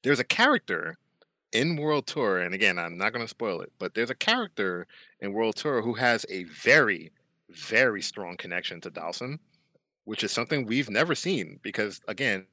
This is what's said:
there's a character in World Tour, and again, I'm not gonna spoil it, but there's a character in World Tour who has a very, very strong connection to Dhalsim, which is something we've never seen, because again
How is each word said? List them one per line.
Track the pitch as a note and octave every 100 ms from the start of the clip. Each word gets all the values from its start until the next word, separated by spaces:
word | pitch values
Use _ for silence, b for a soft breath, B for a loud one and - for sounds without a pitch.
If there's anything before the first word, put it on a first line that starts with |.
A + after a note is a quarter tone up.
there's | B2+ C#3
a |
character | B2+ - B3+ C#4 - E2+ E2 - _ _ _ _ _
in | A2+ D3+ D#3
World | D3+ D3 -
Tour, | D3+ A2 F#2
and | F2
again, | F#2+ G2+ F2
I'm | E2+ E2+
not | G2+
gonna | A#2+ A2+
spoil | - A2+ F2
it, | - _
but | F#2+
there's | A2 A#2+
a |
character | C3 - B3 G#3 - F#2+ F2 F2 B B B
in | G2+
World | G2+ A2+ -
Tour | D#3 B2+
who | A2+
has | A2 B2 A2+ -
a | F#2+
very, | F2+ - A#2 D3+ A#2 E2+ E2 _ _ _ _
very | - - A2+ C3 G#2
strong | - - F2+ F2+
connection | F2+ F2+ - E2+
to | F2
Dhalsim, | E2+ E2 - B2+ D3+ _ _ _ _ _ _
which | - G#2+
is | G#2+
something | - A#2 D3+ A2+
we've | B2 C3+
never | G#2 E3
seen, | D3 F3 D#3+ E2 -
because | - G#2+ G#2 - -
again | G#2 C3+ F#2+ F#2+